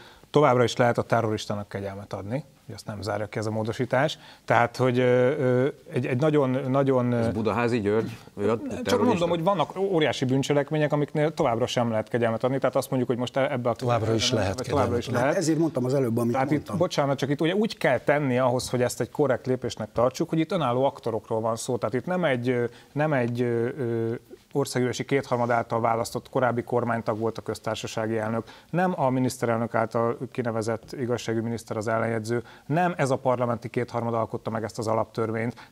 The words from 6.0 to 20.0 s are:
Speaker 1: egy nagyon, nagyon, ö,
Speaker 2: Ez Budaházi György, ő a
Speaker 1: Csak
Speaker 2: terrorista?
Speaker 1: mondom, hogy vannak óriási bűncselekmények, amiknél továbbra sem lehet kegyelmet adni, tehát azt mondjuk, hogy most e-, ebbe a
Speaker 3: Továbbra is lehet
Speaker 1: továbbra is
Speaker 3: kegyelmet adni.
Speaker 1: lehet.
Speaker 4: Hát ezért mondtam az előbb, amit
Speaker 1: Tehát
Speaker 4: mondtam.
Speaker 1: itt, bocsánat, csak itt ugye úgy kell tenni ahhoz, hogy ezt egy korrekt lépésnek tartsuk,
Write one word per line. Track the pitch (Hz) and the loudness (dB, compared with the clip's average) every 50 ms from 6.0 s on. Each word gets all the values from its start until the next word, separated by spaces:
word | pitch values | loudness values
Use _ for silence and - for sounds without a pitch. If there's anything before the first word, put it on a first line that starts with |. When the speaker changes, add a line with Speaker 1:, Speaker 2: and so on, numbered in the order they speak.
| 127 | -2
Speaker 1:
egy | 147 131 123 | -2 0 2
nagyon, | 156 156 151 147 135 127 | 2 4 4 4 4 2
nagyon, | 127 131 139 131 131 139 139 135 135 127 123 123 120 | 2 0 0 0 2 2 4 4 4 4 2 2 2
ö, | 120 | 2
Speaker 2:
Ez | 113 113 92 | 0 0 0
Budaházi | 110 107 107 95 120 120 117 123 120 | 0 0 0 0 2 0 2 0 2
György, | 98 101 104 113 107 110 113 - - - - | 2 2 2 2 0 -2 -6 -12 -16 -16 -8
ő | 98 101 104 | -4 -2 0
a | 117 | 0
Speaker 1:
Csak | 113 294 262 | -2 -2 -6
Speaker 2:
terrorista? | - - 247 - 247 240 226 | -8 -6 -2 0 2 2 4
Speaker 1:
mondom, | 247 226 170 175 170 | 4 2 2 2 0
hogy | 175 170 165 | 0 0 0
vannak | 196 202 165 143 - - 185 | 0 2 2 0 -2 -2 -4
óriási | 196 196 190 160 156 123 113 - 135 | -2 0 2 2 2 2 2 0 0
bűncselekmények, | 123 131 135 131 - 147 143 139 - 156 151 151 143 151 | 0 2 0 2 2 2 0 0 0 0 0 0 0 0
amiknél | 147 143 - - 156 147 160 156 | 0 -2 -2 0 0 0 0 0
továbbra | - 160 127 113 113 123 | 0 0 0 2 0 0
sem | 117 - 127 120 117 | 0 0 0 0 0
lehet | 110 107 110 - | 0 -2 -2 -2
kegyelmet | - 120 117 113 113 110 - | -2 0 0 0 0 0 0
adni, | 127 135 131 | 0 0 2
tehát | - 131 - | 0 0 0
azt | 139 123 - | 0 -2 0
mondjuk, | 139 131 120 - | 0 0 0 0
hogy | 127 117 | 0 -2
most | 123 - - | -2 -2 0
e-, | 139 131 143 147 | 0 0 0 0
ebbe | 123 120 120 | -2 0 -2
a | 113 | -2
Speaker 3:
Továbbra | - 131 123 120 113 107 110 113 | 0 0 0 0 2 2 2 2
is | 113 113 123 127 | 2 2 2 2
lehet | 117 98 98 95 | 2 0 0 -2
Speaker 1:
továbbra | 127 123 - - 139 123 117 120 120 | -2 -4 -2 0 0 2 2 0 -2
is | 110 | -2
Speaker 3:
kegyelmet | |
adni. | 127 120 | -2 0
Speaker 1:
lehet. | 120 123 143 | 0 2 2
Speaker 4:
Hát | 170 | 2
ezért | 196 165 151 160 147 | 2 2 0 2 2
mondtam | 170 156 - 127 123 | 0 0 0 -2 -2
az | 127 139 | 0 0
előbb, | 139 135 113 113 120 | 0 0 2 0 0
amit | 117 117 117 | 0 0 0
Speaker 1:
Tehát | 120 135 151 | 0 0 2
Speaker 4:
mondtam. | 156 139 - - 104 | 0 -2 -2 -2 -2
Speaker 1:
itt, | 151 | 0
bocsánat, | 175 175 - 160 143 139 135 - | 0 0 2 0 0 0 0 0
csak | 143 127 | -2 -2
itt | 143 139 | -2 0
ugye | 170 160 185 | 0 0 2
úgy | 208 226 214 - - | 2 0 -2 -2 0
kell | - 156 127 117 | 0 2 2 2
tenni | - - 143 147 151 131 123 123 | 2 2 2 2 2 2 2 2
ahhoz, | 131 123 123 127 - - | 2 2 2 0 -2 -2
hogy | - 123 123 | 0 0 0
ezt | 120 - - | 0 0 -2
egy | 123 - | -6 -4
korrekt | - - 147 127 123 - - | 0 0 2 2 2 0 0
lépésnek | 127 127 123 123 117 - - 110 - - | -2 -2 -2 -2 -6 -6 -6 -8 -6 0
tartsuk, | - | 2